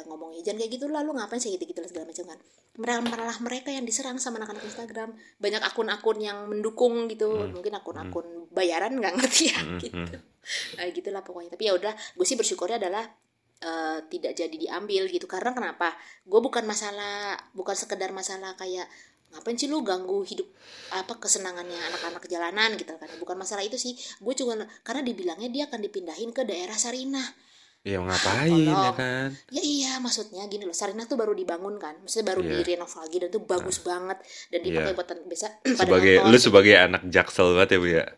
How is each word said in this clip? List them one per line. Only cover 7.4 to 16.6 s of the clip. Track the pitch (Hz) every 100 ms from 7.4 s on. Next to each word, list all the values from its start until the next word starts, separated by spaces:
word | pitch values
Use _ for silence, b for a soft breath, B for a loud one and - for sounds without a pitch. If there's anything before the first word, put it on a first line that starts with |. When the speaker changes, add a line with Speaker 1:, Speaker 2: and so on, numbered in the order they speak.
| 208
Speaker 1:
Mungkin | 180 202 202
akun-akun | - - 92 170
Speaker 2:
Hmm. | 170 170 170
Speaker 1:
bayaran, | 185 180 165 208
nggak | 262 202
ngerti | 240 254 - 330
ya, | -
Speaker 2:
Hmm, | 76 87
Speaker 1:
gitu. | - 87
Speaker 2:
hmm. | 85 82 - _ B B B
Speaker 1:
Nah, | - 175
gitulah | 349 - 196
pokoknya. | 175 180 170
Tapi | - 214
ya | 180
udah, | 202
gue | 214 - -
sih | 180 254
bersyukurnya | - 180 180 226
adalah, | 185 202 226 _ _ _ _ -
eh, | 165 165 160 160 156
tidak | 175 139
jadi | - 160 160
diambil | 165 175 208 190 190
gitu. | 175 -
Karena | 185 220
kenapa? | 247 185 - 170 - B B
Gue | - 214
bukan | 233 240